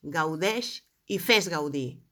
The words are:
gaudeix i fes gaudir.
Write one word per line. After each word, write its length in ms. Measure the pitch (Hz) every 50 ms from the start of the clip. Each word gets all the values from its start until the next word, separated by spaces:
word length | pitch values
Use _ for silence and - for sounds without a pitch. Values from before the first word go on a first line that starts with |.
gaudeix 680 | - 143 143 165 156 156 156 156 170 196 220 240 233 - - - _ _ _ _ _ _
i 80 | 196 185
fes 300 | 175 - 240 214 180 185 170
gaudir. 480 | 156 147 147 147 143 131 123 - - - _